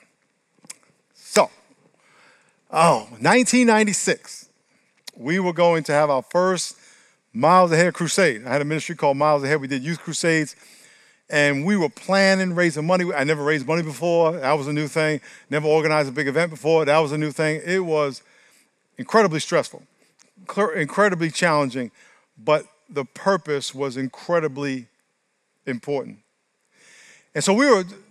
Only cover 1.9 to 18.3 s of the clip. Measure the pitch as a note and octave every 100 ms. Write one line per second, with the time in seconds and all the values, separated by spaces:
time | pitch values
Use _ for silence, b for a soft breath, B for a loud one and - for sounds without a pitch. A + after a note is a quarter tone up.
1.9 | _ b b b b b b _ D3+ E3+
2.9 | B2 A2 A2+ C#3+ A#3 B3 B3 A#3+ A3 G#3+
3.9 | F3+ - D#3+ - - - _ _ _ _
4.9 | _ - - B2+ F#3 F3+ E3 E3+ E3 D3
5.9 | D3 D3+ C3+ - F3 F#3 F3+ - - b
6.9 | b b b _ A2 D3 F3+ F3+ D#3+ F3
7.9 | - E3 - E3+ G#2+ B2 C#3 D3 D#3 -
8.9 | E3+ D3 C#3 D3+ D3 C3+ D3+ C3+ C3+ C#3+
9.9 | E3 - E3+ E3+ D#3+ D3+ - b b b
10.9 | b b b _ D3+ C#3+ C#3 E3 G#3 D3+
11.9 | - - G3 F#3+ F#3+ F#3 F3 F3 D3+ D#3
12.9 | F#3 F3 D3+ C#3 D3+ C#3+ D#3 B2+ E3+ D#3
13.9 | C3 E3+ E3+ E3 E3+ C3 D3+ C#3 D3+ D3
14.9 | D#3+ D#3 D3+ B B B D3 D3+ D#3 D3
15.9 | D3+ C3+ B2+ C#3 C#3 E3+ D3+ D#3 D#3+ C#3+
16.9 | D#3 D3+ D3+ D3+ C#3 D#3 D#3 E3+ F#3 F3
17.9 | D#3 C#3+ B2 b